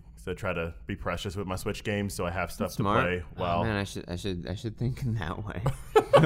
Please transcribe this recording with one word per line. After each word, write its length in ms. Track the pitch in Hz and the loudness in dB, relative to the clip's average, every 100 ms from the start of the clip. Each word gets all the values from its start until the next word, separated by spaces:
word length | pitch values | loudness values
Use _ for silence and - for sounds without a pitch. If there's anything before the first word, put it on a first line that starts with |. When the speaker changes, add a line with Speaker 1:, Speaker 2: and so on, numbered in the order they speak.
| - - | -12 -12
Speaker 1:
so 160 | - | -8
I 20 | |
try 200 | 90 98 | -4 -2
to 180 | 85 82 - - | -2 -2 -6 -8
be 100 | 98 | -6
precious 400 | 95 87 101 98 | -4 -4 -4 -4
with 100 | 92 | -4
my 100 | 92 | -4
Switch 280 | 107 98 | -2 -4
games, 300 | - 104 101 | -2 -2 -2
so 100 | - | -2
I 60 | 87 | -2
have 200 | 90 85 | -2 -2
stuff 180 | - 90 | -2 -4
Speaker 2:
That's 80 | - | 0
Speaker 1:
to 60 | |
Speaker 2:
smart. 200 | 98 110 | 2 4
Speaker 1:
play 180 | 87 90 | 4 0
Speaker 2:
Oh, 40 | 82 - | -4 -4
Speaker 1:
while 220 | 90 87 | 0 2
Speaker 2:
man, 120 | 92 101 | 2 0
I 80 | |
should, 220 | 98 - - | -2 -6 -6
I 80 | 90 | -6
should, 300 | 101 90 80 | -4 -4 -4
I 60 | |
should 240 | 98 113 113 | -6 -6 -2
think 240 | 123 123 | -2 0
in 140 | 123 113 | -2 -2
that 280 | 80 - | -2 -4
way 160 | 104 - - - - | -6 -2 -2 -2 2
<laughs> 200 | 440 - - | 4 8 8